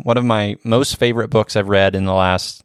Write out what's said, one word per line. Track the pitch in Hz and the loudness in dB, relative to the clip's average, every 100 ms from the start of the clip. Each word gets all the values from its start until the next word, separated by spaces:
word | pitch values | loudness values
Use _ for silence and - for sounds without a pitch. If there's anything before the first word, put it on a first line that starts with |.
one | - 120 | -2 0
of | |
my | 123 110 104 - | 0 0 -2 -6
most | 113 117 143 - | -2 0 0 0
favorite | 120 117 110 | 0 0 0
books | 110 - 107 | 0 0 -2
I've | 98 | 2
read | 98 95 | 2 2
in | 95 95 | 0 0
the | |
last, | 95 92 92 - - | 0 2 0 -4 -14